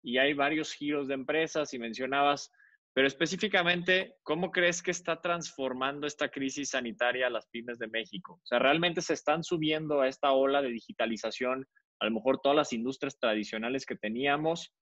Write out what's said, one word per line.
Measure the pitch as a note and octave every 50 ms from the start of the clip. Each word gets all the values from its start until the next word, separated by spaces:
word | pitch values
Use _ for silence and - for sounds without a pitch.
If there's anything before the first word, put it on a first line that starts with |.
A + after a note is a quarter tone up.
y | _ B2 A#2+
hay | B2+ C3+ C#3+ D3+
varios | C#3+ C#3 C#3+ D#3 D#3 D3+ - -
giros | - C#3+ D3 D3 D3 C#3+
de | C3+ C3+
empresas | C3+ B2+ D3+ D3+ D#3+ D#3+ D#3 - D#3+ D3 - -
y | B2
mencionabas, | A#2 A#2 A2+ B2 C3 B2+ C3+ C#3 C#3+ C#3+ C#3+ C#3 - - _ _ _ _ _ _ _ _ _
pero | C3 C3+
específicamente, | C#3 - - E3+ D3+ F#3+ F3 - G#3 - F#3+ F3 F3 F3 F3 E3+ F3+ F#3 F#3 F#3 - - _ _
¿cómo | - D3+ E3 F#3 F3
crees | - F3+ F3 F3 E3+ F3
que | - F#3
está | F3 - - - E3 E3
transformando | - F3+ E3+ E3+ D#3+ - - - C3+ C3 B2+ B2+ C3 C#3 C#3+ D3 D3
esta | D3 - - D3 C#3
crisis | - D3 C3+ C3+ B2+ D3 C#3+ -
sanitaria | - C3 B2 A#2 G#2+ - A#2+ B2 B2 B2+ B2+
a | B2
las | A#2+ A2 -
pymes | _ - A#2 A#2 A#2+ A#2+
de | A#2 A#2
México? | A2 A2 A2+ A2 - - F#2+ - - F2 _
O | _
sea, | - A#2+ A#2+
¿realmente | B2 C3+ D3 E3 F3 F3 E3 F3
se | - - D#3
están | - _ - D3+ E3+ D#3+
subiendo | - F3+ D#3+ D#3 D3+ D#3 D#3 D#3 D3+ D3+ C#3+
a | C3+
esta | C3 C3+ _ - C#3
ola | C3+ C3+ C3+ C3+ C#3 C#3+
de | C#3 B2+
digitalización, | A#2 A2+ - - - - A#2 A2+ A2+ G#2 - A2 G#2+ - B2+ B2+ C3 C3+ C3+ _ _ _ _ _ _ _
a | -
lo | G#2+
mejor | A2+ A2 G#2+ C3 C3 B2+
todas | - C#3 C#3+
las | D3+ D3 - B2+
industrias | A2+ A#2 B2+ C3+ - - C#3 - _
tradicionales | - A#2 G#2+ G#2+ G#2 - - A2 A2 A#2+ C3 C3+ -
que | - B2
teníamos | - - G#2+ A2 A#2+ C3+ C#3+ C#3+ D3+ D#3 D#3+ E3 E3+ - - _ _